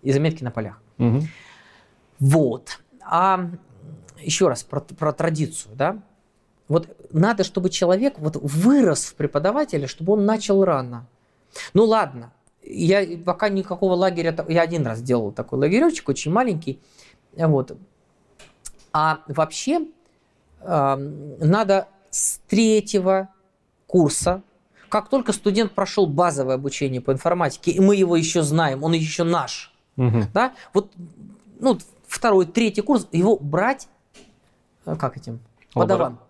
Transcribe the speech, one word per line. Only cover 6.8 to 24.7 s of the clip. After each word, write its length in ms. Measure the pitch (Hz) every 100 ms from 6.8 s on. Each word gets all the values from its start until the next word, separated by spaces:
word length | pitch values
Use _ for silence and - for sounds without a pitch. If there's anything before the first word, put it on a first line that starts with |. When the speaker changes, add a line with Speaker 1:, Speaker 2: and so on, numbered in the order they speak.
| 165 - -
Speaker 1:
надо, 300 | 160 196 208
чтобы 260 | 185 - 180
человек 460 | - 175 185 269 269
вот 160 | 151 156
вырос 680 | 143 147 202 285 220 143 -
в 100 | -
преподавателя, 720 | 151 147 175 254 302 156 139
чтобы 260 | - 165
он 120 | 214 202
начал 400 | 220 214 196 190
рано. 400 | 147 123 120 123 _ _ _ _ - -
Ну 120 | 190 220
ладно, 480 | 220 165 131 117 _ _ _
я 420 | - - 170 196 180 170 175
пока 240 | 180 214
никакого 440 | 196 190 180 190
лагеря, 380 | 180 190 175 170
та-, 120 | 165 156
я 140 | 165
один 220 | 165 170 123
раз 160 | 113
делал 300 | 123 123 104
такой 280 | 107 120 127
лагерёчек, 500 | 143 208 330 320 -
очень 220 | 131 147
маленький, 480 | 190 254 160 160 131 _ _ - _ _ -
вот. 400 | 160 143 127 - - _ _ _ _ _ - _ - - _
А 280 | 151 156 156 -
вообще, 540 | 147 156 - - 330 320 _ _ _ _ _ _ _
эм, 760 | - 165 139 139 139 147 147 143
надо 480 | 160 196 208 196 190 _ _
с 300 | - - - _
третьего 840 | 202 226 214 208 202 185 190 190 _ _ _ _ _ _
курса, 540 | 185 151 - 175 190 - _ _